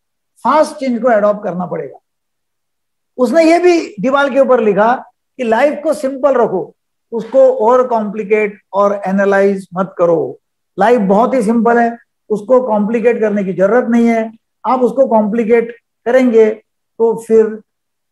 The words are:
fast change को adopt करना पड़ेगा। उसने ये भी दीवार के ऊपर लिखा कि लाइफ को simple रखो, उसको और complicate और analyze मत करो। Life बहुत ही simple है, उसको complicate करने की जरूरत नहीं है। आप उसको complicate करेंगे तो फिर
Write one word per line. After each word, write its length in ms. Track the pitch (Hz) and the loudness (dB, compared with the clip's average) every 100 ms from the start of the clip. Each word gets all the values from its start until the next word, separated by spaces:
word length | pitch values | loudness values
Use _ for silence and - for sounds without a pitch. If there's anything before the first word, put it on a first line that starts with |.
| _ _ _ _ | _ _ _ _
fast 320 | 226 302 302 - | -2 0 0 -4
change 260 | 262 233 | -6 -2
को 60 | 247 | 0
adopt 360 | 214 208 202 | 0 0 -2
करना 220 | 208 175 175 | -6 -8 -8
पड़ेगा। 320 | 165 139 - _ _ _ _ _ _ _ _ _ _ _ - | -8 -10 -16 _ _ _ _ _ _ _ _ _ _ _ -4
उसने 260 | 247 320 | 0 2
ये 160 | 320 339 | 4 4
भी 360 | 359 339 - - | 4 2 -2 -6
दीवार 300 | 220 277 277 | -2 0 0
के 100 | 254 | 2
ऊपर 200 | 247 247 | 2 2
लिखा 460 | 214 190 220 254 - _ _ - | 2 2 0 0 -6 _ _ -8
कि 60 | |
लाइफ 360 | 240 226 294 - | -2 0 0 -2
को 100 | 311 | -4
simple 400 | 285 269 269 277 | -4 -4 -2 0
रखो, 420 | 254 208 180 151 _ _ _ _ | 0 0 -2 -8 _ _ _ _
उसको 400 | 226 220 269 262 | -10 -2 2 4
और 360 | - 214 254 247 | 4 2 2 2
complicate 720 | 226 208 214 196 214 208 208 _ | -2 -4 -6 -2 -2 -2 -6 _
और 280 | 190 202 202 196 | -2 0 -2 -4
analyze 600 | 196 196 196 196 196 190 | 0 2 2 2 0 -6
मत 220 | 175 190 - | -6 -6 -2
करो। 420 | 175 160 127 - _ _ _ - | 0 0 -2 -10 _ _ _ -2
Life 220 | 208 247 | 0 2
बहुत 320 | 196 202 240 | 2 0 0
ही 80 | 262 | 0
simple 360 | 208 233 226 233 | 0 0 2 2
है, 200 | 233 233 _ _ - | 0 -4 _ _ -8
उसको 320 | 214 208 254 | -6 0 0
complicate 580 | 254 214 208 233 226 220 | 0 -2 -2 0 0 0
करने 240 | 214 208 | -2 -2
की 100 | 190 | -4
जरूरत 320 | 175 190 240 226 | -2 0 0 0
नहीं 180 | 233 233 | 0 2
है। 260 | 226 220 220 _ _ 214 | 0 -4 -10 _ _ -4
आप 160 | 240 | -2
उसको 260 | 240 262 247 | 0 0 2
complicate 680 | 220 208 233 214 233 226 - _ _ 233 | 2 0 -2 0 0 -2 -8 _ _ -2
करेंगे 440 | 254 254 220 214 220 _ _ _ - | 2 4 4 2 0 _ _ _ -4
तो 240 | 226 220 226 | -2 -2 0
फिर 340 | 220 214 214 _ _ _ _ _ | 2 2 -2 _ _ _ _ _